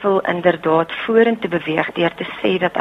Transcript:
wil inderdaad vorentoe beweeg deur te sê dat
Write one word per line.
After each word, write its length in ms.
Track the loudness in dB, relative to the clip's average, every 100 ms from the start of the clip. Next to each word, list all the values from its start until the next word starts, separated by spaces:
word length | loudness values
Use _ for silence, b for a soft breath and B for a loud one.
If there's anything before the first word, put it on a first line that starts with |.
wil 180 | 0 0
inderdaad 720 | 0 0 2 2 2 0 0 -4 0
vorentoe 440 | 4 4 2 -2
beweeg 420 | -4 -2 -2 -2 0
deur 160 | -2 -2
te 120 | -10 -4
sê 140 | -2 0
dat 180 | 0 -2